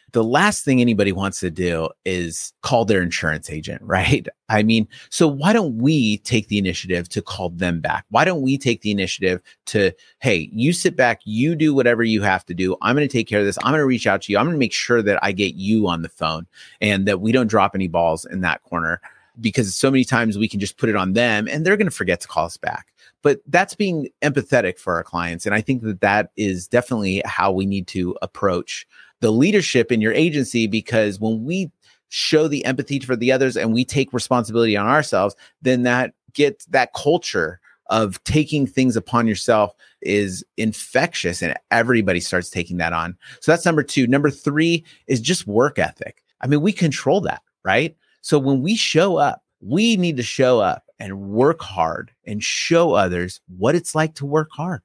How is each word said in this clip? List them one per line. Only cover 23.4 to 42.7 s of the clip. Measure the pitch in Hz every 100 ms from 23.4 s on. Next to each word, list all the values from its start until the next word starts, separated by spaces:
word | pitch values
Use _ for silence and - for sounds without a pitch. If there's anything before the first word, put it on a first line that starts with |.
| -
that's | 175 196 -
being | 202 160 135 -
empathetic | 147 139 110 127 92 -
for | - 85
our |
clients. | - 85 85 85 104
And | 104
I |
think | 107 131
that | 110 95
that | 104 104 - -
is | 104 92 -
definitely | 120 - 117 98 95
how | - - 95
we | 95 98
need | 98 90
to | 98 90 -
approach | 90 - 98 90 - - - - - -
the | 113
leadership | 110 170 208 160 127 113
in | 120
your | 107
agency, | 127 165 147 131 120 110
because | 107 - 117 107 98
when | 110 113 123
we | 185 170 _ _ _ -
show | - - 156 156
the | 143 120
empathy | 131 - 143
for | 123 123
the | 120
others | 131 135 113
and | 110
we | 113 123
take | 147 135
responsibility | 123 - 123 110 113 113 101
on | 104
ourselves, | 147 147 98 202 - - _
then | 127 127
that | 123 123 123 _ _
gets | - 143 139 -
that | 135 123
culture | - 147 170 - 98 80 90 _ _ -
of | 110 107 92
taking | - 151 147 151 135
things | - 131 110
upon | - 120 113
yourself | 101 - 110 101 - _ -
is | - 104 101 92 - -
infectious | 113 - - 123 170 - 87 87
and | 85 - -
everybody | 117 117 120 95 90
starts | - 90 90
taking | 92 85